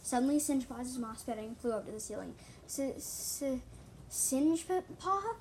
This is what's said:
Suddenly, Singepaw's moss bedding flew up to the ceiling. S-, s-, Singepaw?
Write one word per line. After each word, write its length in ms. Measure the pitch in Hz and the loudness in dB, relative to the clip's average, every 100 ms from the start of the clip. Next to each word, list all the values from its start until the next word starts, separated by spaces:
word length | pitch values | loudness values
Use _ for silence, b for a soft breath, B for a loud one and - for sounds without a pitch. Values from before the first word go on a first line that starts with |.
Suddenly, 360 | - 247 262 294 | 2 4 6 4
Singepaw's 600 | 294 269 247 233 247 254 | 4 2 0 -6 -4 -4
moss 260 | 226 226 | -4 -6
bedding 320 | - 220 220 | -6 -4 -6
flew 160 | 233 240 | -4 0
up 140 | 220 | 0
to 60 | - | -2
the 80 | 214 | -8
ceiling. 360 | - 202 180 - B B | -6 -6 -6 -10 B B
S-, 140 | - - | -8 -2
s-, 800 | 269 - - - - - 277 254 - B B B - | -2 -2 -8 -6 -6 -2 0 -2 -4 B B B -8
Singepaw? 1300 | - - 262 302 330 - 370 370 - 370 392 415 453 | -2 2 6 6 4 4 0 0 -6 2 2 2 -6